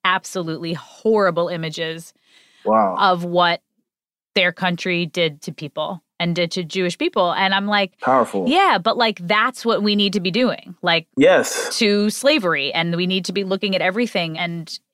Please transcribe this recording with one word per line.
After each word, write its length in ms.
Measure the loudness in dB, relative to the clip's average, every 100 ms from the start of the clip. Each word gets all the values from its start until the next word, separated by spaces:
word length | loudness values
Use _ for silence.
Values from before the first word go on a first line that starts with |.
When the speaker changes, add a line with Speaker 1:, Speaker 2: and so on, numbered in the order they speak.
Speaker 1:
absolutely 720 | -2 -2 -2 -8 -6 -6 -6
horrible 720 | -8 -12 -4 2 4 4 2 -2
images 640 | -4 -6 -6 -8 -8 -14 _ _ _ _ _ 0
Speaker 2:
Wow. 300 | 2 2 2
Speaker 1:
of 260 | 2 0
what 360 | 0 2 2 0 _ _ _ _ _ _ _
their 180 | 0 0
country 540 | 0 -2 -2 -2 -2 -2
did 340 | -2 -2 -2
to 100 | -14
people 500 | -12 -12 -8 -8 -8 _ -6
and 140 | -2 0
did 140 | -2
to 140 | -4
Jewish 340 | -6 -2 -2 -2
people. 340 | -2 0 0
And 220 | 2 0
I'm 120 | 0 0
like, 320 | 0 0 -4
Speaker 2:
Powerful. 420 | 0 2 2 0 2
Speaker 1:
"Yeah, 300 | 4 4 2
but, 220 | 0 0
like, 220 | 0 -2 -2
that's 380 | 0 0 -2
what 180 | -2 0
we 140 | 2 2
need 160 | 0
to 80 | 0
be 100 | -2
doing, 440 | 0 0 -2 -10 -4
like, 240 | 0 0 0 4
Speaker 2:
Yes. 600 | 6 6 2 -4 -4 0
Speaker 1:
to 320 | 2 2 0
slavery. 640 | 0 0 2 0 -2 -2
And 200 | -2 -2
we 120 | -2 -2
need 180 | -2
to 80 | -2
be 100 | -4
looking 320 | -2 -2 -2
at 60 | 0
everything, 580 | 0 -2 -2 -2 -4 -6
and 400 | -6 -8 -10 -16 _